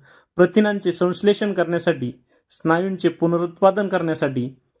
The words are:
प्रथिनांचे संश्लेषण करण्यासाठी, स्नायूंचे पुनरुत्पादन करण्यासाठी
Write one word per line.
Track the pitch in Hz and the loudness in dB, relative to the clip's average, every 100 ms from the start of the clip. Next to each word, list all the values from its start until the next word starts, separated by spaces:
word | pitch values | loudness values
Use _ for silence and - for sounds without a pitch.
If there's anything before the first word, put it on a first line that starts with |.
| _ _ _ - | _ _ _ 2
प्रथिनांचे | 175 214 208 202 180 | 2 4 2 0 -4
संश्लेषण | 170 180 175 202 202 208 | -2 -2 0 0 0 0
करण्यासाठी, | 185 165 170 175 139 123 - _ _ _ | -2 -2 -2 -2 -2 -4 -8 _ _ _
स्नायूंचे | - 160 165 196 180 170 | -6 0 0 0 -2 -2
पुनरुत्पादन | - 170 170 175 170 196 196 196 | 0 0 0 -2 0 2 2 -2
करण्यासाठी | 180 165 156 143 131 127 - _ _ | -2 -2 -2 -2 -4 -6 -10 _ _